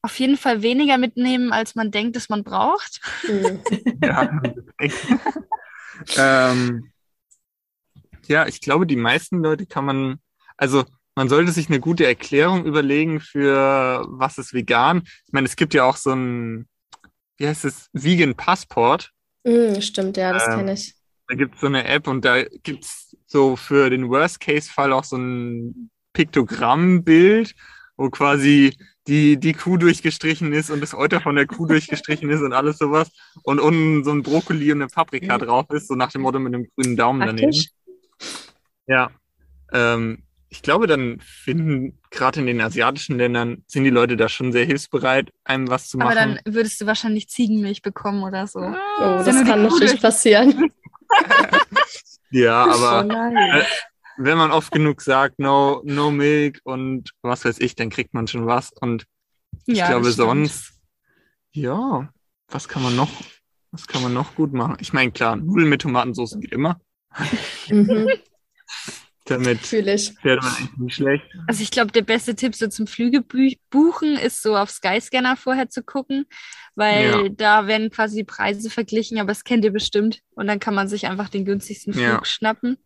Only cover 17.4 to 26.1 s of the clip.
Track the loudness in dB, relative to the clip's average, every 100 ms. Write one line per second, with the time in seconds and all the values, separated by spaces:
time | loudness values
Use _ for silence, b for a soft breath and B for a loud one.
17.4 | -4 -2 -6 -8 _ -4 2 2 2 0
18.4 | -2 -2 -2 0 2 2 -2 _ _ _
19.4 | 0 2 2 0 -4 -4 -4 -4 -2 0
20.4 | 0 0 -2 -6 -10 _ _ _ -12 -6
21.4 | -6 -4 -2 -2 0 -2 -2 0 2 2
22.4 | 0 -10 -14 -14 -14 -18 -20 _ _ 2
23.4 | 2 2 0 2 4 0 0 0 0 -2
24.4 | -2 -4 -4 -2 0 0 -2 -8 -6 -6
25.4 | -8 -8 -10 -14 -20 _ _